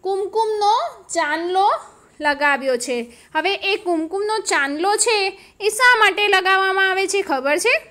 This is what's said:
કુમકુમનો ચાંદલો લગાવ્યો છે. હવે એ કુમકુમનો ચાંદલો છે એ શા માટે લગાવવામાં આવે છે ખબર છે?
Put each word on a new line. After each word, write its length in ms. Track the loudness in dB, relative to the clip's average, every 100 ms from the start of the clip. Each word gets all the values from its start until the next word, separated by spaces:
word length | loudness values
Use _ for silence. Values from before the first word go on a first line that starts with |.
કુમકુમનો 1000 | -4 -4 -2 -2 -2 0 0 0 -2 -10 -8
ચાંદલો 580 | -4 -2 -4 -2 0 2 0 -6 -20 _ _
લગાવ્યો 560 | -2 0 0 0 0 -2
છે. 340 | -2 -6 -6 -16 -6 -4
હવે 180 | -2
એ 220 | -2 -2 -2
કુમકુમનો 640 | -2 -2 -2 -4 -4 -4
ચાંદલો 580 | -2 -2 -2 -2 0 0
છે 440 | 2 0 -2 -6 -20 _
એ 80 | -4
શા 300 | 2 4 6
માટે 280 | 4 2 2
લગાવવામાં 640 | 2 2 2 2 2 2
આવે 160 | 0 0
છે 140 | -2
ખબર 360 | -2 -2 0 0
છે? 220 | 2 0 -4